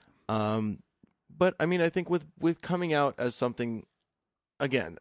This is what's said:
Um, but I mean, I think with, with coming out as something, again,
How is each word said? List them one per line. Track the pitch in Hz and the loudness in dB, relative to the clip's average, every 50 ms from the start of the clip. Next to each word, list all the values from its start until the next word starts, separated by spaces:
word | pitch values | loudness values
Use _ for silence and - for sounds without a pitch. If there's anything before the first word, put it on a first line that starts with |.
| _ _ _ _ - | _ _ _ _ -6
Um, | - 110 110 107 107 110 113 110 107 92 - - _ _ _ - _ _ _ _ _ - | -4 -2 0 0 0 0 0 -2 -2 -4 -6 -12 _ _ _ -20 _ _ _ _ _ 0
but | 156 - - - - | 2 2 2 4 2
I | 151 | 0
mean, | 170 180 175 | 2 2 2
I | 165 170 | 2 2
think | - 185 170 165 | 2 -2 -2 0
with, | 175 170 147 - _ - | -2 -2 -2 -6 _ 0
with | - 170 165 - | 0 0 0 0
coming | - - 180 175 175 165 151 | -2 -4 -2 -2 0 0 2
out | 147 143 135 - | 2 2 2 0
as | - 123 123 - | -2 -4 -4 -2
something, | - 131 123 117 - 120 117 113 107 - _ _ _ _ _ _ _ _ _ _ _ _ _ _ - | -2 -2 -2 -2 -2 -4 -4 -4 -6 -10 _ _ _ _ _ _ _ _ _ _ _ _ _ _ -4
again, | 143 135 131 123 85 80 85 - | -2 0 0 0 -2 -2 -10 -14